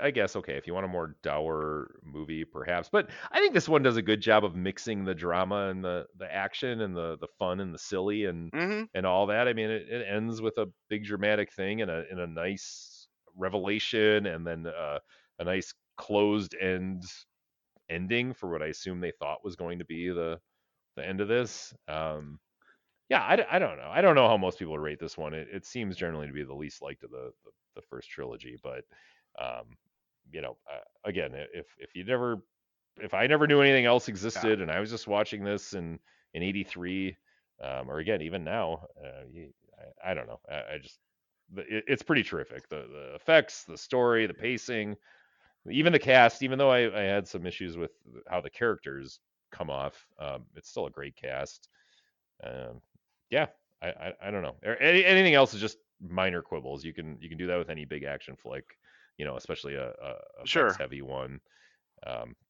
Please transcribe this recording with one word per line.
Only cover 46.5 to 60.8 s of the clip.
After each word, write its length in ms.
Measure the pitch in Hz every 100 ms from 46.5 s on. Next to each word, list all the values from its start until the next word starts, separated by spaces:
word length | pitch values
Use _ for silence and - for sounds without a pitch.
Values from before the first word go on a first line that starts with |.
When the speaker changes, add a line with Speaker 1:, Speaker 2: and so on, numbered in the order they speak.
| 131
Speaker 1:
though 120 | 139
I, 220 | 127 117
I 100 | 98
had 220 | 98 101 95
some 200 | 92 87
issues 320 | - 92 82
with 140 | 82 _ _ 60 -
how 120 | 90
the 80 | 85
characters 720 | - 117 98 - 69 67 - _ _ _
come 160 | - 80
off, 360 | 69 69 - _ _
um, 240 | 73 67 60 -
it's 100 | -
still 180 | - 78
a 40 |
great 240 | 67 71 -
cast. 540 | 65 65 73 - _ _ _ _ _ _ _ _
Um, 380 | 58 64 62 62 _ _ _ _ _
yeah, 180 | 127 151 _ _ _
I, 60 | 85
I, 260 | - 87 - 98
I 40 |
don't 120 | 104
know. 120 | 78 - -
Or 100 | 113
any, 260 | 147 180
anything 300 | 185 190 185
else 200 | 147 127
is 60 | 107
just 180 | 107 - _ _
minor 420 | 90 90 95 87
quibbles. 440 | - 80 64 71 78
You 80 |
can, 240 | 80 78 67
you 80 | 82
can 100 | 80
do 100 | 87
that 100 | 87
with 120 | 82
any 140 | 78
big 200 | 73 78 69
action 320 | 69 - 67
flick, 260 | 62 67 - _ _ _ _ _
you 80 | 73
know, 100 | 62
especially 400 | - 80 71 69
a, 120 | 64
a, 220 | - 67 60 - -
a 20 | -
Speaker 2:
Sure. 200 | 165 123
Speaker 1:
effects 120 |
heavy 220 | 92